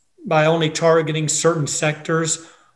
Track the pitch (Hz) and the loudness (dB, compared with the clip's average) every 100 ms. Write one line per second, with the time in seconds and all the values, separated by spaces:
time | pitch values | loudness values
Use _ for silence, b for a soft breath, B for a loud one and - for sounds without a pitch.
0 | _ _ 285 156 156 165 156 156 165 165 | _ _ -2 2 2 2 0 0 2 4
1 | 156 156 151 - 165 170 143 - 156 147 | 2 -2 -2 0 0 0 -2 -2 -2 -2
2 | - 165 160 - B B B | -2 -2 -2 -6 B B B